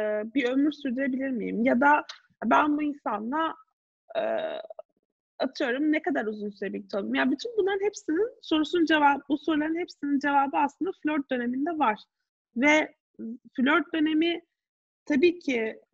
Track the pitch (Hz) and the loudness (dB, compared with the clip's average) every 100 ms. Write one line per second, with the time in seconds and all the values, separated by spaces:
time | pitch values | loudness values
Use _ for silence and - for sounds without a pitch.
0 | 214 214 220 269 240 269 302 285 269 247 | -2 -2 -2 -2 0 2 2 0 -6 -2
1 | 277 254 269 240 185 190 247 247 285 294 | -2 -2 -4 -4 -4 0 2 4 6 4
2 | 311 - _ _ 220 330 302 294 302 285 | 2 -12 _ _ 2 2 4 0 -2 -4
3 | 277 208 220 302 320 - _ _ _ _ | -6 -6 -4 -4 -4 -6 _ _ _ _
4 | _ - 107 110 85 73 - - - _ | _ -4 -2 -2 -4 -8 -12 -18 -20 _
5 | _ _ _ - 269 - 269 254 302 311 | _ _ _ -6 -6 -2 -2 0 0 0
6 | 349 269 220 214 208 202 196 202 202 208 | 0 -2 -4 -6 -8 -6 -8 -8 -6 -6
7 | 214 269 262 302 480 453 370 392 403 415 | -2 0 0 -2 -4 -2 0 0 -4 -4
8 | - 311 466 - - 311 302 359 320 311 | -4 -2 -2 -6 -2 0 0 0 2 4
9 | 285 277 - 311 - 311 302 330 349 - | 4 2 -2 -4 0 -2 0 -4 -6 -8
10 | 285 285 285 285 277 311 285 - 349 - | -2 0 2 2 2 0 0 -2 -8 -4
11 | 302 311 - 254 240 254 302 320 240 208 | -2 -2 -2 -2 -2 -2 -4 0 0 0
12 | - _ _ _ _ 233 240 254 - - | -8 _ _ _ _ 0 4 4 2 -8
13 | _ - 226 247 - - 262 330 302 330 | _ -14 -12 -12 -10 0 2 2 2 0
14 | 302 311 339 339 - _ _ _ _ _ | 2 2 2 -2 -8 _ _ _ _ _
15 | - 294 349 349 - 240 220 - _ | -2 4 4 2 -2 -2 -4 -8 _